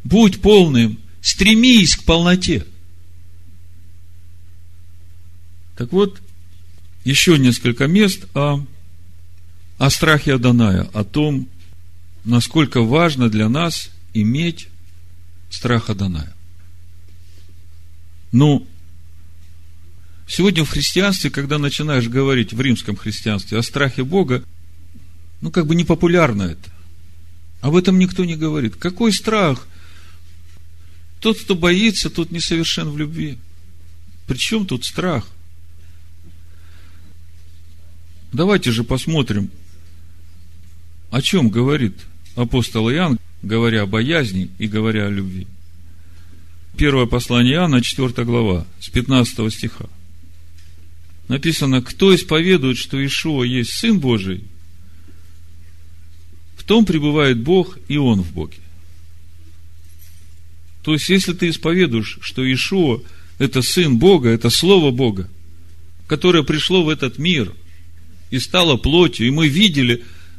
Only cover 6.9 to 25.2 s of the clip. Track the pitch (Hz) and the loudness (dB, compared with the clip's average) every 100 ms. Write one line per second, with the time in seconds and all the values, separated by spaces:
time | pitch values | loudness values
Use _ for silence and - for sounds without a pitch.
6.9 | - 127 139 - 156 127 120 123 120 135 | -6 0 4 6 8 8 4 2 2 4
7.9 | 185 208 190 - 139 143 143 143 - - | 6 6 2 -4 -2 0 0 -4 -12 -14
8.9 | - - - - - - - - - 135 | -14 -14 -14 -14 -14 -14 -14 -12 2 2
9.9 | - 160 151 147 131 123 120 110 92 90 | 4 4 4 4 4 6 6 6 4 0
10.9 | 107 98 151 151 139 127 - - - - | -2 -2 2 2 0 -4 -10 -14 -14 -14
11.9 | - - - 110 120 120 160 151 127 113 | -14 -14 -8 2 2 4 2 2 4 4
12.9 | 147 170 135 120 107 107 135 170 - - | 6 4 4 2 4 2 2 0 -4 -8
13.9 | - - 110 107 135 170 165 - - - | -12 -6 0 2 2 0 -4 -10 -14 -14
14.9 | - - - - - - - 120 117 - | -14 -14 -14 -14 -14 -12 -4 0 0 0
15.9 | 98 98 82 73 - - - - - - | -2 -2 -2 -6 -12 -14 -14 -14 -14 -14
16.9 | - - - - - - - - - - | -14 -14 -14 -14 -14 -14 -14 -14 -14 -14
17.9 | - - - - 117 147 135 - - - | -14 -14 -14 0 6 6 4 0 -14 -14
18.9 | - - - - - - - - - - | -14 -14 -14 -14 -14 -14 -14 -14 -14 -14
19.9 | - - - - - 190 165 151 - - | -14 -12 -12 -6 2 4 4 2 0 0
20.9 | 170 202 190 143 - 139 151 143 - 151 | 2 2 2 -2 -2 -2 0 0 0 0
21.9 | 135 117 123 135 135 104 110 131 117 - | 0 2 2 4 4 2 0 2 0 -2
22.9 | 101 110 104 113 104 - - 117 139 139 | -6 -6 -4 -2 -2 -2 -2 -2 0 0
23.9 | 131 131 190 151 127 - - - - - | 0 0 2 2 0 -4 -14 -14 -14 -14
24.9 | - - - | -14 -14 -14